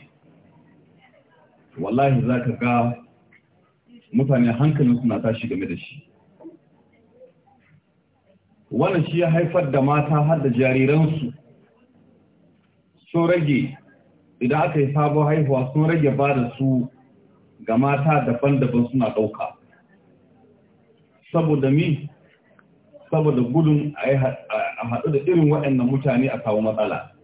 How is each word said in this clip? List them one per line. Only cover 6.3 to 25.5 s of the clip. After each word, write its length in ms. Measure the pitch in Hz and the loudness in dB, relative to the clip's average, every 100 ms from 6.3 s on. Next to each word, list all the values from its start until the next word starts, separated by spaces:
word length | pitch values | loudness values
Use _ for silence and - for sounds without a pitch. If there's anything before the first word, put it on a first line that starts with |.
| _ 330 - _ _ _ _ 466 494 508 _ _ 831 _ _ _ _ _ _ _ _ _ _ _ | _ -20 -20 _ _ _ _ _ _ -20 _ _ _ _ _ _ _ _ _ _ _ _ _ _
Wannan 320 | 113 175 175 143 | -2 0 0 -2
shi 80 | 165 | 0
ya 120 | 165 | 0
haifar 420 | 165 156 180 147 | 2 0 0 0
da 80 | 135 | 0
mata 400 | 139 147 147 151 | 2 0 0 0
har 160 | 147 165 | 2 2
da 80 | 139 | 0
jariransu 840 | 120 127 131 135 156 156 - 120 - _ _ _ _ _ _ _ _ _ _ _ _ _ _ _ _ _ | 2 2 2 2 4 2 0 -6 -10 _ _ _ _ _ _ _ _ _ _ _ _ _ _ _ _ _
sun 160 | 170 170 | 0 2
rage, 480 | 175 147 127 - - _ _ _ _ _ _ | 2 2 0 0 -8 _ _ _ _ _ _
idan 220 | 123 151 | -2 0
aka 160 | 170 151 | 0 0
yi 120 | 139 | 0
sabon 320 | 147 147 147 147 | 2 2 2 2
haihuwa 460 | 156 139 131 127 | 2 2 0 0
sun 160 | 151 160 | 0 2
rage 200 | 170 143 139 | 2 0 2
ba 160 | 139 | 0
da 200 | 131 120 - | 0 -2 -2
su 320 | 135 127 120 - _ _ _ _ _ _ - | 0 0 -2 -10 _ _ _ _ _ _ -2
ga 100 | 113 | 0
mata 460 | 139 139 151 147 131 | 2 2 2 0 0
daban-daban 600 | 120 139 135 120 120 117 | 0 0 2 0 0 0
suna 200 | 135 110 | 0 0
ɗauka. 420 | 107 107 - - - _ _ _ _ _ _ _ _ _ _ _ _ _ _ _ _ _ | 0 -4 -4 -10 -12 _ _ _ _ _ _ _ _ _ _ _ _ _ _ _ _ _
Saboda 380 | 165 160 147 135 | -2 0 0 2
mi? 360 | 147 170 143 - - _ _ _ _ _ _ _ - - | 2 0 -2 -6 -18 _ _ _ _ _ _ _ -20 -4
Saboda 320 | 156 151 123 | 0 2 0
gudun 500 | 123 156 151 147 147 - | 0 2 2 2 0 -4
a 120 | 123 | -2
yi 60 | 135 | 0
ha-, 200 | 131 - - | 0 -4 -8
a, 80 | 107 - - | -6 -6 -6
a 40 | 117 | -6
haɗu 240 | 120 160 | -4 -2
da 60 | 139 | -2
irin 320 | 160 170 147 | 0 2 2